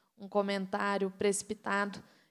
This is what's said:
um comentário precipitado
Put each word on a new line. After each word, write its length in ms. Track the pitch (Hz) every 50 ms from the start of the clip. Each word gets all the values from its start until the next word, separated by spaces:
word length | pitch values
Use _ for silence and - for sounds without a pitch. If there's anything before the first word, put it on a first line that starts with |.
| _ _ _ -
um 100 | 202 190
comentário 840 | - 208 202 196 202 196 190 190 208 202 202 202 202 196 196 190 190
precipitado 840 | - 208 208 196 - - - 214 - - 190 196 202 202 202 190 - - - - _ _ _